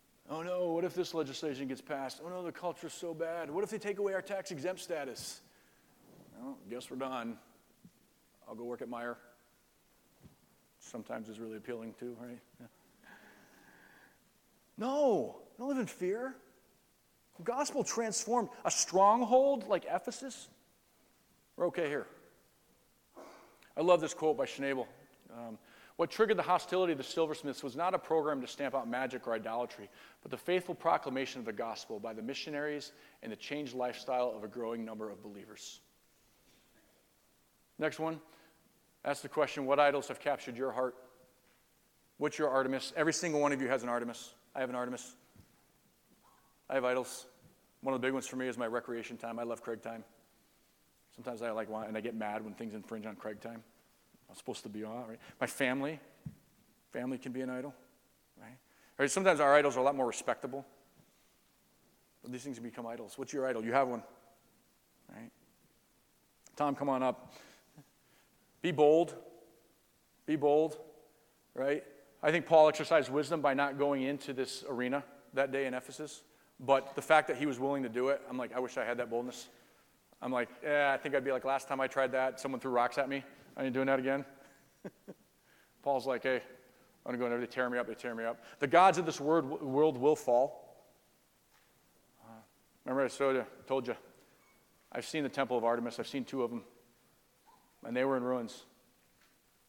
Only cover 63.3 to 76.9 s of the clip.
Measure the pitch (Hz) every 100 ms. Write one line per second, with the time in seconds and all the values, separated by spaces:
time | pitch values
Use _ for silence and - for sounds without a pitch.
63.3 | 143 131 117 113 131 131 117 - - -
64.3 | _ _ _ _ _ _ _ _ 107 117
65.3 | _ _ _ _ _ _ _ _ _ _
66.3 | _ - - 147 139 143 131 127 - -
67.3 | - - - _ - - _ _ _ _
68.3 | _ _ _ 143 143 147 160 170 - -
69.3 | - - - _ _ _ _ _ _ -
70.3 | 151 143 147 160 - - - - _ _
71.3 | _ _ - 139 147 - - - - 156
72.3 | 165 - 165 156 151 156 160 127 139 143
73.3 | 165 143 135 143 139 143 139 131 143 -
74.3 | 127 127 - - 123 123 139 139 - -
75.3 | 131 135 135 135 127 - 135 151 - -
76.3 | _ _ _ 131 135 131